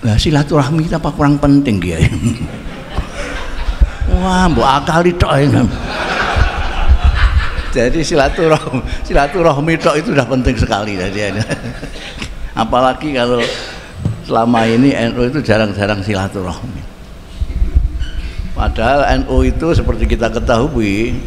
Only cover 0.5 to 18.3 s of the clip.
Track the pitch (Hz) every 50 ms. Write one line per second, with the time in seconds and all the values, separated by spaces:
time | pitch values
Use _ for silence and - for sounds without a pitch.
0.5 | 165 151 135 131 165 160 156 165 175 160 - 165 143 - 151 143 143 143 147 143
1.5 | 139 143 139 127 107 95 85 90 85 80 80 - - - - 120 - - - -
2.5 | - - - - - - - - - - - - - - - - - - - -
3.5 | - - - - - - - - - - - - - 185 180 185 185 180 185 180
4.5 | 151 117 113 135 135 143 143 - 156 160 175 175 175 175 185 190 151 139 143 143
5.5 | 117 - 127 - - - - - - - - - - - - - - - - -
6.5 | - - - - - - - - - - - - - - - - - - - -
7.5 | - - - - - 131 117 123 127 165 151 - 175 151 135 143 - - 175 160
8.5 | 156 147 - - 127 127 113 - - - - - - 156 143 143 - 190 165 165
9.5 | 143 139 147 160 165 160 - 170 147 151 160 240 185 139 127 113 135 127 123 135
10.5 | 127 113 - 120 113 98 104 107 101 92 90 95 95 101 104 101 95 104 110 -
11.5 | 143 - - 117 120 - - - - - - - - - - - - - - -
12.5 | - - 113 110 117 123 131 131 127 127 151 151 143 127 120 120 123 120 117 110
13.5 | - - - - - - - - - - - - - - - - 131 117 117 117
14.5 | 120 117 113 113 113 117 131 139 - 85 113 117 113 120 120 123 139 156 117 110
15.5 | 104 107 110 104 98 95 101 98 107 101 95 101 107 92 95 98 92 101 92 90
16.5 | 85 - - - - - - - - - - - - - - - - - - -
17.5 | - - - - - - - - - - - - - - - -